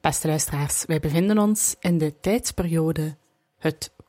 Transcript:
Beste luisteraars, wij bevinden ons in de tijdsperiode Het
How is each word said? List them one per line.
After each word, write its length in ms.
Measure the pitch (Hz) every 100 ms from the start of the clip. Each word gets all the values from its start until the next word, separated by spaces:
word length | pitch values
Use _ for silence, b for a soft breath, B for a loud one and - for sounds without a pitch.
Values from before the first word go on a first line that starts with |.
Beste 260 | 160 147 160
luisteraars, 560 | 156 - 143 143 -
wij 160 | - 160
bevinden 380 | 151 156 190 214
ons 380 | 208 214 - -
in 180 | 180 170
de 220 | 156 151
tijdsperiode 960 | - 233 247 - 180 165 160 156 156 147 _ _ _ _
Het 360 | 160 160 - _